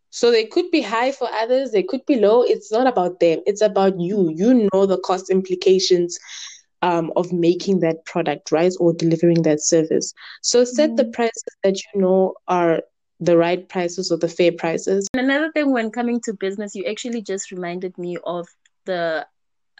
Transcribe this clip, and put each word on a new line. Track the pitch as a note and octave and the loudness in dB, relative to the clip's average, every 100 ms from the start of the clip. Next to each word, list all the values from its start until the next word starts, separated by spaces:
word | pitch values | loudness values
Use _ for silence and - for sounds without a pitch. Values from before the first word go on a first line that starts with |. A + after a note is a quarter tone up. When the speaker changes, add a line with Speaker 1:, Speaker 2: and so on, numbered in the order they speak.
| _ | _
Speaker 1:
So | - A#3+ | -2 2
they | A3+ | 2
could | A3 E4+ F4+ | 2 -2 0
be | D#4+ | -2
high | G#3 A3+ B3+ | 0 -2 -2
for | C#4 A#3 | -2 -6
others, | G#3+ A3+ B3+ C4+ | -4 0 0 0
they | G#3+ | -2
could | F#3 B3+ - | -2 -4 0
be | C4 | 2
low. | G3+ A#3 | 4 4
It's | A#3+ G#3 - | 4 0 -2
not | G#3+ C4 | 0 2
about | G3 F3+ F3+ | 2 -2 2
them. | E3+ D#3 F#3+ | 2 2 -2
It's | G3+ | 0
about | G#3+ G3+ G3 F3 | 0 4 2 2
you. | E3+ G#3 E3+ | -2 0 0
You | D#3 G#3+ B3+ G3+ | 2 4 4 4
know | F#3+ G3 | 2 2
the | F#3 | 0
cost | - F3+ - | -2 -4 0
implications, | F#3+ F#3+ F3+ F#3+ F#3 F#3 F3+ F3 - - - - - _ _ | -2 0 0 4 4 4 2 2 -6 -16 -18 -18 -20 _ _
um, | F3+ E3+ E3 | -2 0 0
of | - E3+ | -2 -2
making | F3 E3 F3+ F#3+ F#3+ | 0 2 2 0 2
that | E3 E3 - | 2 -2 -4
product, | E3+ D3+ C#3+ - | -4 -2 -4 -2
right, | D#3 F3+ F#3 | 0 0 2
or | E3+ | 0
delivering | E3 E3+ D#3+ E3+ E3+ | 2 0 2 4 4
that | D#3+ D3+ | 2 0
service. | - E3 D#3+ D3 - - - - | 2 2 2 -2 -4 -12 -20 -10
So | - A#3+ | 0 2
set | B3 B3+ D#4 A3+ | 2 2 0 0
the | |
Speaker 2:
Mm. | A#3 | -2
Speaker 1:
prices | A#3 A#3 - - - | -2 -4 -4 -14 -4
that | G3 G3 - | -2 -2 -6
you | G3 | -2
know | F#3 F#3+ F#3+ - - | 2 2 2 -2 -4
are | F3+ E3+ D#3+ - _ _ _ | 0 2 0 -4 _ _ _
the | E3+ E3+ | 2 4
right | E3+ F3+ F#3 | 4 0 -4
prices | F#3 F3 F3 F#3 | -6 -4 -6 -4
or | E3 | -2
the | E3 | -2
fair | - F3 | 2 0
prices. | E3+ E3+ D#3+ - G3 G3 | 2 -4 -4 -2 -2 -2
Speaker 2:
And | B3+ C4 | -2 -2
another | C#4 D#4+ | -2 -2
thing | D#4 C#4+ | -2 0
when | B3+ A3 | 0 -2
coming | A#3 A#3+ A#3+ | -4 -4 -4
to | A#3 | -6
business, | G3+ F#3+ G3 G#3 | -6 -6 -6 -10
you | G3+ F#3 | -8 -8
actually | G#3+ A#3+ A#3 | -8 -8 -8
just | G3+ F#3+ - | -8 -8 -8
reminded | F3+ F3 F3+ F#3 F#3 | -10 -8 -8 -10 -10
me | F3 E3+ | -10 -8
of | - F3 F3 _ _ _ - | -8 -8 -10 _ _ _ -8
the, | F3+ E3+ D#3 - _ _ _ _ _ | -4 -4 -6 -8 _ _ _ _ _